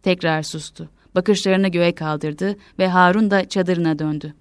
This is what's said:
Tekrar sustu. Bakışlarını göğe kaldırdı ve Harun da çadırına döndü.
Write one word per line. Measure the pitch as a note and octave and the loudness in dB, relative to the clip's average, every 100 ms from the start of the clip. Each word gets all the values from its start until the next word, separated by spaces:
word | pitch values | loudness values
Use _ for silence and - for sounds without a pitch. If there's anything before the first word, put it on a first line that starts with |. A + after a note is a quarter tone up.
Tekrar | - F3+ E3+ D#3 | 0 0 0 -2
sustu. | D#3 D#3 - - D#3+ _ _ F#3 | -4 -10 -14 -16 -18 _ _ -2
Bakışlarını | F3+ G3 F#3+ F#3+ G3 | 2 0 2 2 2
göğe | E3+ E3+ F3 | 2 0 0
kaldırdı | D#3 D3+ D3+ D3+ G3 G3+ - - | -6 -4 -6 -4 -6 -6 -12 -4
ve | F#3 | 0
Harun | F#3 F3+ G3+ G#3+ | 4 4 4 2
da | G3 F#3 | 2 0
çadırına | G3 F3+ F3 E3 D#3 | -2 0 0 0 -2
döndü. | D#3 D3+ D#3 D3 | -4 -6 -10 -18